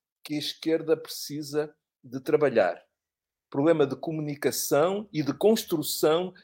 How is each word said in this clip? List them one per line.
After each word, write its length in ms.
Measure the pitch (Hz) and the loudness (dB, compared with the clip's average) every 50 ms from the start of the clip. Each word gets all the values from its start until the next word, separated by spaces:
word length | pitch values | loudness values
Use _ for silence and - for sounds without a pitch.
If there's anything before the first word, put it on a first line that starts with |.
| _ _ _ _ | _ _ _ _
que 120 | - - 151 | -10 -8 -6
a 40 | 151 | -6
esquerda 580 | 143 - - - - 160 160 - - 156 160 | -6 -6 -8 -6 -2 -2 -2 0 2 0 0
precisa 800 | 190 - - - - - - 143 147 151 139 143 151 151 151 - _ _ _ _ _ - | 0 -2 -6 -12 -12 -10 -10 -10 -10 -8 -6 -4 -4 -4 -6 -8 _ _ _ _ _ -16
de 160 | 127 117 135 | -12 -12 -10
trabalhar. 600 | 131 - 151 151 151 135 117 110 95 87 85 - _ _ _ _ _ _ _ _ _ _ _ _ _ _ | -2 0 2 2 4 4 4 4 4 2 2 -4 _ _ _ _ _ _ _ _ _ _ _ _ _ _
Problema 380 | - 139 139 165 165 156 143 | -2 2 4 4 4 4 2
de 100 | 131 123 | 0 0
comunicação 1120 | - - 170 156 156 151 147 143 - - 135 - - - - 156 139 156 180 196 208 220 - | -4 -6 -6 -6 -4 -6 -6 -6 -4 -4 -2 -2 -2 -2 2 2 2 2 2 0 -2 -6 -6
e 100 | - 151 | -4 -4
de 100 | 143 135 | -2 -2
construção 1040 | 139 - - 208 226 226 - - 180 151 147 - - - - 151 156 170 185 185 180 - | -2 2 4 4 4 2 0 -2 -4 -4 -4 -4 -2 0 2 2 2 2 0 -4 -8 -14